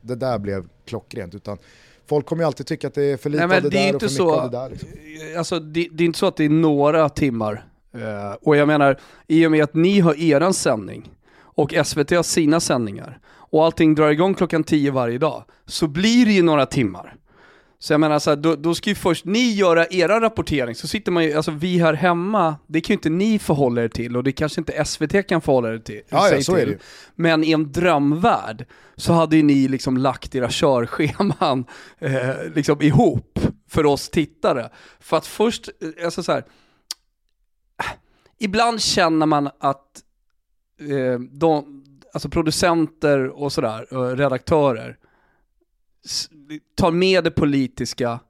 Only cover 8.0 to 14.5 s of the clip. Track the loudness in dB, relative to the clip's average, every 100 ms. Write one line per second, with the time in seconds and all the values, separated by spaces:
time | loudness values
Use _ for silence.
8 | -10 -8 -10 -6 2 2 4 4 2 2
9 | -6 -20 _ 2 4 4 2 2 4 6
10 | 4 4 2 4 2 0 0 -2 -4 -14
11 | -18 _ _ _ _ -2 0 0 0 0
12 | 0 2 2 2 2 2 2 -2 -2 -8
13 | -14 -18 _ -20 -2 2 2 4 4 6
14 | 4 4 2 2 0